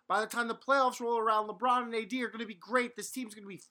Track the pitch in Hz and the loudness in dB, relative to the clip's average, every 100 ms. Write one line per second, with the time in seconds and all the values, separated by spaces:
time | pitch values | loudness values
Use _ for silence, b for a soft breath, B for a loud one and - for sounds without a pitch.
0 | - 196 214 240 233 226 - 269 254 220 | -2 0 0 -2 -2 -4 2 4 4 2
1 | 240 233 220 214 214 185 247 247 240 226 | 0 2 4 2 0 0 2 2 2 -4
2 | 220 254 233 220 220 185 196 247 240 240 | -4 -4 -4 -6 -10 -10 -2 0 0 -4
3 | - 262 233 214 202 180 - | -10 -8 -10 -10 -14 -16 -6